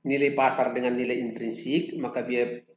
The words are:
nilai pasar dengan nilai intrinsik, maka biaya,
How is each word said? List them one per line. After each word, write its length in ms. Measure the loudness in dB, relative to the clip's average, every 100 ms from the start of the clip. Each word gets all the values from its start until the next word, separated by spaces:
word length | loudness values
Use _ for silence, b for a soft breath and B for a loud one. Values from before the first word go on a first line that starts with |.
nilai 320 | -2 2 2
pasar 400 | 4 2 4 0
dengan 240 | 2 0 0
nilai 240 | 0 -2
intrinsik, 720 | -4 -4 -6 -6 -2 0 0
maka 320 | -4 -4 -4 -2
biaya, 400 | 0 0 -2 -12